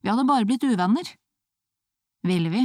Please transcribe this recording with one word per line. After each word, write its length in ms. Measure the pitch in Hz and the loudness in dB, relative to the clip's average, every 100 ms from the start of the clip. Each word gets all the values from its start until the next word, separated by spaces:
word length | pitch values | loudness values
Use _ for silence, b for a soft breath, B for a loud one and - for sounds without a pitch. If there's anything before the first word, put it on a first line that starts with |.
Vi 80 | 190 | -2
hadde 160 | 233 254 | 0 2
bare 180 | 269 202 | 2 0
blitt 160 | 254 | 0
uvenner. 460 | 277 202 180 262 - - _ _ _ _ _ _ _ _ _ _ | 0 0 2 0 -2 -16 _ _ _ _ _ _ _ _ _ _
Ville 280 | 175 180 165 | -2 0 0
vi? 100 | 190 | 0